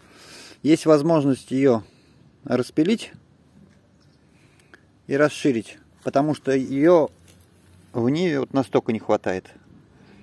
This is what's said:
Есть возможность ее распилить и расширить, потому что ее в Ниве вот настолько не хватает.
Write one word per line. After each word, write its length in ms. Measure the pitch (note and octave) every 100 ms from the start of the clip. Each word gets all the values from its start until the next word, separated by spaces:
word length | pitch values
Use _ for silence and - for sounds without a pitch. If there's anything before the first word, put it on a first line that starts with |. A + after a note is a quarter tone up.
| _ - - - - -
Есть 240 | C#3 D#3+ D#3
возможность 640 | D3+ D#3 D#3+ C#3 B2+ -
ее 320 | C3 C3+ G#2+ - _ _ _ _ _
распилить 680 | - B2 B2 - E3+ A#3 - - _ _ _ - - _ _ _ _ _ _ _ _ _ _ - _ _ -
и 80 | C#3
расширить, 640 | D3 - D3+ A2+ - - _ _
потому 300 | - C#3 D3+
что 180 | C#3+ -
ее 560 | C3+ B2 C3+ D#3+ F3 C3+ - _ - _ _ _ - _
в 160 | A#2+ A#2
Ниве 300 | D#3 F#3 C#3
вот 140 | B2
настолько 400 | C3+ B2+ C3 -
не 80 | A2
хватает. 500 | - G#2+ G#2 F#2 - - _ - _ _ - -